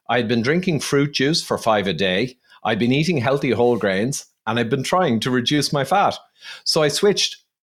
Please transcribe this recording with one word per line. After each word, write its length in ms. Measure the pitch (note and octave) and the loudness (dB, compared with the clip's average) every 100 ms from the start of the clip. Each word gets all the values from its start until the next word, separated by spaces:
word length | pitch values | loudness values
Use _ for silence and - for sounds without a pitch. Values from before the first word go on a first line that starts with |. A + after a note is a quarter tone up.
| - | -2
I'd 200 | B2 A2 | -2 0
been 120 | A#2 | 0
drinking 400 | A2+ E3+ F#3 D3+ | 0 0 0 -2
fruit 320 | - C#3 D3 | 0 0 0
juice 300 | D3 C#3 - | 0 0 0
for 160 | - G#2+ | -2 -2
five 280 | A#2 G#2+ G2 | 2 2 0
a 60 | |
day. 460 | D#2+ F#2+ F#2 B2 - _ - | 0 0 0 -2 -8 _ -8
I'd 140 | G#2+ A2+ | -4 0
been 140 | A#2+ | 2
eating 260 | C3+ D#3+ D#3 | 2 0 0
healthy 320 | B2 C#3+ D3 | 0 0 0
whole 260 | A2 A#2+ A#2 | 2 2 2
grains, 480 | G2+ F#2+ B2 D3 - _ A2 | 0 0 -2 -6 -12 _ -4
and 120 | A2+ | -2
I'd 120 | A2+ | -2
been 120 | C#3 | -2
trying 380 | C3 F#3 E3+ A2 | 0 0 2 0
to 100 | C3 | 0
reduce 440 | B2+ B2 D3 C#3 | -2 0 0 0
my 100 | D3 | -2
fat. 320 | C3+ G3 D3 - - _ - - | 0 2 2 -2 -12 _ -18 -8
So 180 | - E3 | -2 0
I 60 | D3+ | 0
switched 480 | D3 G#3 F#3+ - - _ _ _ | 2 2 2 -2 -6 _ _ _